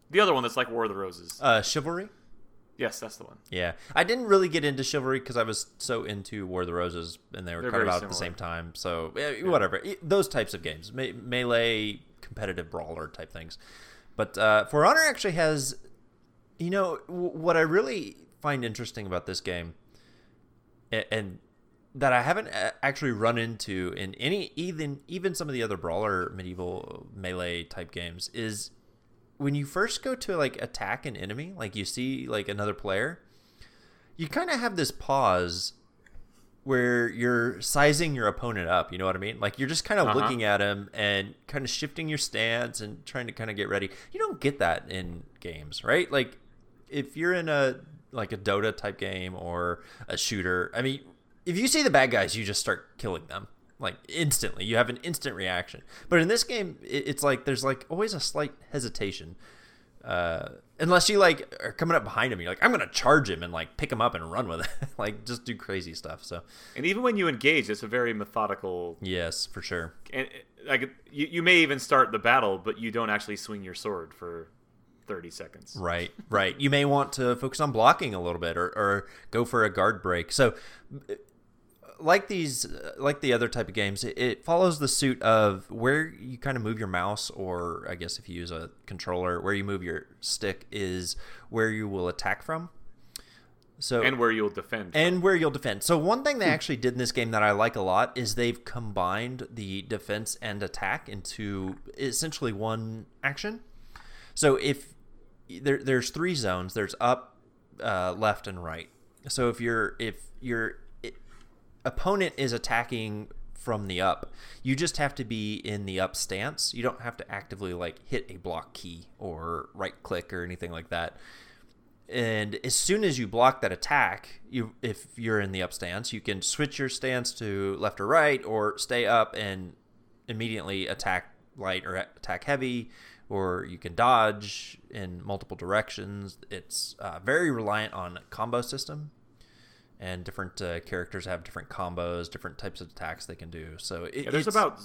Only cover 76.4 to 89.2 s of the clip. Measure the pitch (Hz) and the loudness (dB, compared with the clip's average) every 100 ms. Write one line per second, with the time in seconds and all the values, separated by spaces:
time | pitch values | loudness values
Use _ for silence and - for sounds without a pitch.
76.4 | 95 127 139 143 143 139 135 - 127 123 | 4 4 4 4 6 4 2 2 2 2
77.4 | 135 - 147 113 117 170 123 98 87 87 | 0 0 0 8 8 8 2 -2 -2 -2
78.4 | 85 82 90 - 101 101 - - - 110 | -2 0 -2 2 2 2 0 -14 -4 0
79.4 | 117 120 107 92 95 104 92 87 85 - | 2 4 4 6 4 2 0 0 0 4
80.4 | 123 - - - - 139 - 202 - _ | 4 4 -12 -18 -16 -16 -12 -12 -12 _
81.4 | _ _ _ _ - - 160 190 202 196 | _ _ _ _ -20 -4 6 6 6 -2
82.4 | 156 123 - - 73 - 139 147 139 117 | 0 -2 -4 -6 -8 0 2 2 4 4
83.4 | 117 120 110 104 101 98 120 - 123 107 | 4 0 -2 0 0 0 -4 0 0 0
84.4 | - 170 185 156 139 - 139 123 - 113 | 2 6 6 6 0 4 2 4 6 8
85.4 | 107 95 - 113 120 147 160 - 123 127 | 8 4 -4 0 2 2 0 -6 -12 -8
86.4 | 139 131 107 110 104 90 92 104 - - | -4 -2 -2 -2 -2 0 0 -2 -6 -6
87.4 | 92 90 87 82 - 87 85 - - 85 | -4 -2 -4 -6 -6 -8 -6 -8 -8 -10
88.4 | 87 82 82 - - 92 - 90 | -8 -8 -10 -14 -14 -10 -4 0